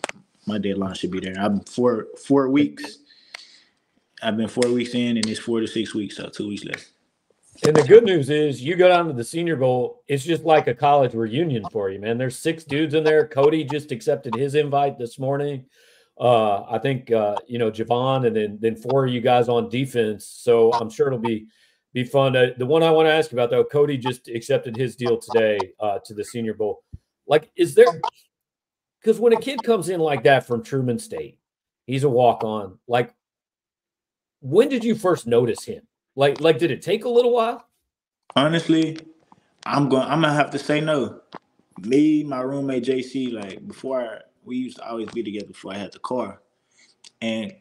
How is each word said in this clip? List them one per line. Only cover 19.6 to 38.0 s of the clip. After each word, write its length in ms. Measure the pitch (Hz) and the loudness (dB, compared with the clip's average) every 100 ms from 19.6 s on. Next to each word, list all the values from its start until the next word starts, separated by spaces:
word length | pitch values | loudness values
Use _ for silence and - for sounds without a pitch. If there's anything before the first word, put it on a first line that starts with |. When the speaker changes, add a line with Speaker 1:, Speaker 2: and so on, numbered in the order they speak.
| 113 | -2
Speaker 2:
defense. 580 | 127 135 120 107 104 - | -4 -2 -2 -2 -4 -12
So 460 | - 123 117 113 | -4 2 6 6
I'm 180 | 117 110 | 4 -2
sure 180 | 127 143 | -2 -2
it'll 120 | 123 | 0
be, 280 | 117 107 - _ _ _ _ | -4 -4 -8 _ _ _ _
be 120 | 127 120 | -6 0
fun. 280 | 139 135 127 | 2 4 4
Uh, 160 | 127 - | 2 0
the 80 | 127 | 0
one 160 | 160 | 4
I 100 | 165 | 6
wanna 180 | 156 160 | 6 6
ask 240 | 160 156 | 4 0
about, 160 | 123 120 | 0 2
though, 160 | 127 117 | 2 2
Cody 320 | 147 147 135 | 2 0 0
just 320 | 127 123 - | -4 -6 -8
accepted 480 | 117 - 131 123 117 | -8 -2 -2 -2 -6
his 180 | 127 113 | -6 -4
deal 220 | 120 113 | -2 -2
today, 420 | - 117 110 104 92 - | 0 0 2 0 -4 -6
uh, 180 | 107 98 - | -6 -6 -8
to 80 | |
the 100 | 104 | -12
Senior 300 | 104 120 110 | -10 -8 -8
Bowl. 300 | 104 104 - _ - _ _ - | -4 -6 -6 _ -20 _ _ -2
Like, 240 | 156 - - | -2 -2 -2
is 180 | 170 165 | 2 6
there, 260 | 240 160 - - _ _ _ _ _ _ _ _ | 6 4 -6 -10 _ _ _ _ _ _ _ _
'cause 160 | 220 208 | -2 2
when 140 | 240 | 4
a 60 | 226 | 2
kid 240 | 269 277 | 0 -4
comes 260 | 233 226 156 | 0 0 0
in 100 | 180 | -2
like 240 | 160 139 | 0 2
that 240 | 143 135 - | 4 4 2
from 160 | 120 | -6
Truman 360 | 113 135 127 113 | -4 -4 -2 -4
State, 400 | - 95 90 - _ _ _ _ - | -6 -12 -12 -18 _ _ _ _ -6
he's 180 | 135 143 | -2 0
a 40 | |
walk-on. 720 | 120 123 - 110 107 98 - - | 4 4 2 -2 -6 -8 -14 -2
Like, 260 | 120 120 _ _ _ _ _ _ _ _ _ _ _ _ _ | -2 -2 _ _ _ _ _ _ _ _ _ _ _ _ _
when 300 | 135 175 277 | 0 2 2
did 160 | 254 226 | 0 0
you 100 | - | 0
first 320 | 185 156 117 | 0 0 2
notice 380 | 117 120 104 - | 2 2 -2 -8
him? 160 | 90 - _ _ 131 | -14 -16 _ _ 0
Like, 260 | 143 135 | 2 4
like, 160 | 160 160 | 2 2
did 120 | 170 | 0
it 120 | 120 | -2
take 240 | 165 220 247 | -4 -4 0
a 40 | |
little 220 | 233 247 | 2 4
while? 340 | 240 226 269 - _ _ _ | 2 0 -4 -14 _ _ _